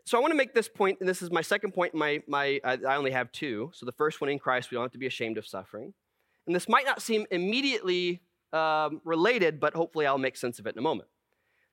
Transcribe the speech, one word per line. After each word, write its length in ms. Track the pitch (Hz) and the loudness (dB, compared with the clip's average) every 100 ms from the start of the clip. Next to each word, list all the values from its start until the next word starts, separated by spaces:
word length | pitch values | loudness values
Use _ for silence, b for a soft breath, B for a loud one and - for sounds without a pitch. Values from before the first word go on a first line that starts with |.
| - | 0
So 120 | 240 | 2
I 40 | |
wanna 140 | 302 302 | 4 4
make 180 | 262 | 2
this 160 | 233 214 | 0 0
point, 300 | - 196 - | 0 0 2
and 80 | 185 | 0
this 140 | 180 | -2
is 100 | 175 | -2
my 100 | 170 | -2
second 320 | 156 202 202 | 0 -2 -2
point. 200 | 185 175 | -2 -2
My, 280 | 160 151 147 147 | 0 0 -2 -2
my, 320 | 143 139 143 | -2 0 0
I, 140 | 127 127 131 | -2 -2 0
I 80 | 139 | 0
only 160 | 135 | 0
have 200 | 127 120 | -2 -2
two. 400 | - 147 107 147 | -6 -6 -6 -8
So 120 | - 120 | -10 -8
the 60 | |
first 300 | - 151 - | -2 -2 0
one 80 | 139 | -2
in 100 | 143 | -2
Christ, 320 | - 127 - | 0 0 -2
we 40 | 120 | -4
don't 80 | |
have 80 | 127 | -6
to 60 | 120 | -6
be 100 | 131 | -6
ashamed 300 | - 113 107 | -4 -4 -4
of 100 | - | -8
suffering. 460 | 95 95 104 156 - _ _ _ _ - | -10 -12 -14 -14 -18 _ _ _ _ -2
And 80 | 175 | -2
this 120 | 220 | 2
might 180 | 233 262 | 2 2
not 160 | - | -2
seem 240 | - 214 208 | 0 0 0
immediately, 920 | 180 185 247 277 233 185 180 175 175 _ _ _ | 0 0 2 2 0 0 0 0 -2 _ _ _
um, 500 | 160 156 156 151 156 | -2 2 2 0 -2
related, 560 | 165 165 202 247 165 151 | -2 2 4 4 4 2
but 140 | 147 | 0
hopefully 320 | 165 165 160 143 | 0 0 2 2
I'll 120 | 135 | 2
make 200 | 131 - | 0 -2
sense 220 | 123 - | -6 -6
of 80 | 101 | -8
it 80 | 110 | -2
in 40 | |
a 20 | |
moment. 280 | 151 110 - _ _ _ _ _ _ | -2 -2 -6 _ _ _ _ _ _